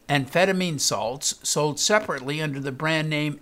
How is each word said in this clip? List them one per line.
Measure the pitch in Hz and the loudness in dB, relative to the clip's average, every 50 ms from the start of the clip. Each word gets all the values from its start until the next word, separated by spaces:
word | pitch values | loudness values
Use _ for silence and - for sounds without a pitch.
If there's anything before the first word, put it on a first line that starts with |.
| _ - | _ -2
amphetamine | 143 143 131 127 - 170 185 190 190 185 185 175 156 131 | 0 0 0 0 2 4 4 4 4 2 0 0 -2 0
salts | - - - 101 107 110 127 139 - - - - - | 0 0 0 0 -2 -4 -4 -4 -4 -4 -4 -4 -2
sold | - - 151 147 151 143 - | -2 0 2 0 0 0 0
separately | - - 208 214 214 - 160 135 127 135 147 156 | 2 4 4 4 2 2 -6 -6 -4 -4 -4 -2
under | 156 151 135 139 | -2 -2 -4 -4
the | 135 143 131 | -4 -6 -6
brand | 139 156 156 160 156 156 156 | -2 0 0 0 2 0 0
name | 156 147 151 151 143 - | 0 0 0 -2 -4 -2